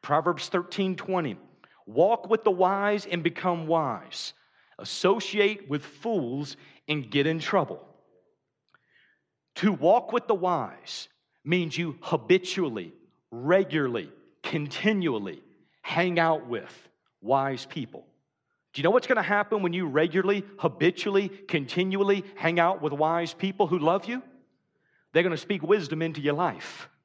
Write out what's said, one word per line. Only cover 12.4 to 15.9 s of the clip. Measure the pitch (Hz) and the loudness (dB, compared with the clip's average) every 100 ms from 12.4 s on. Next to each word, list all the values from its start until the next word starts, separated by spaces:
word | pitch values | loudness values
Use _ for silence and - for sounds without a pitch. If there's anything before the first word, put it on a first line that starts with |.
| 185 - 165 110 85 - _ _ _ | 2 -4 -2 -4 -10 -16 _ _ _
regularly, | 117 135 185 185 156 135 117 76 - _ _ | -8 2 2 2 -2 -2 -4 -8 -16 _ _
continually | - 156 147 - 214 208 165 113 95 76 - _ _ _ | -6 -6 -6 -2 0 2 0 -2 -6 -12 -18 _ _ _
hang | - | -6